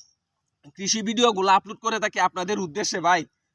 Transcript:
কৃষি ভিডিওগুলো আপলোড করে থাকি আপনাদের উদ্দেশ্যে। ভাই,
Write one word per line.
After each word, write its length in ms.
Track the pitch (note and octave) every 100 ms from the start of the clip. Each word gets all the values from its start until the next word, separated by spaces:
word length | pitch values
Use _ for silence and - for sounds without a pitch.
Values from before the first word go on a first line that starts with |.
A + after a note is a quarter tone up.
| _ _ _ _ _ _ -
কৃষি 260 | - F#3+ A3
ভিডিওগুলো 460 | G#3 A3+ A#3+ F#3+ G3
আপলোড 300 | G3 G3 G3
করে 200 | A3+ A3
থাকি 180 | G#3 -
আপনাদের 360 | F#3 F3 F#3 G3+
উদ্দেশ্যে। 420 | F3+ F#3+ - G3
ভাই, 220 | E3 F3+ - _ _